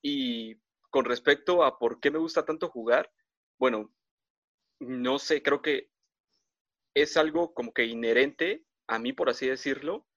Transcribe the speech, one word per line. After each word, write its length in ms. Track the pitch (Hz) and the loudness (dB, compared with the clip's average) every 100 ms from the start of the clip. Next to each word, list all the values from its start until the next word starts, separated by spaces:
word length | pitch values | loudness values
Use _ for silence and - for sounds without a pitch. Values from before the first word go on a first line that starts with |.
y 540 | 143 143 127 117 110 110 _ _ _ | -4 -4 -4 -4 -8 -16 _ _ _
con 160 | 135 120 | 0 0
respecto 580 | 123 - 139 - 180 | 0 2 2 4 4
a 140 | 147 - | 4 4
por 220 | 117 117 | -2 0
qué 100 | 143 | 0
me 80 | 151 | 0
gusta 260 | 165 165 | 0 -2
tanto 240 | - 156 - | -2 -4 -6
jugar, 420 | 123 113 123 - _ _ _ _ _ | -6 2 2 2 _ _ _ _ _
bueno, 360 | 127 110 107 _ _ _ _ _ _ _ _ _ | 0 0 -6 _ _ _ _ _ _ _ _ _
no 400 | 123 127 127 139 | -10 -4 -2 -2
sé, 240 | - 151 | 0 0
creo 200 | 143 139 | 2 0
que 260 | 156 139 - _ _ _ _ _ _ _ _ _ _ | 0 -2 -4 _ _ _ _ _ _ _ _ _ _
es 220 | 143 147 165 | 0 2 2
algo 380 | 156 156 170 | 2 0 -2
como 180 | - 120 | -4 -8
que 140 | - 117 | -2 -2
inherente 800 | 117 117 117 139 - 170 269 _ _ - | -2 2 4 4 0 -4 -4 _ _ -6
a 120 | 113 | -4
mí, 140 | 120 | -4
por 180 | 131 156 | -2 -2
así 160 | 117 131 | 0 -4
decirlo. 600 | 131 139 135 147 208 _ | -4 -4 -6 -6 -8 _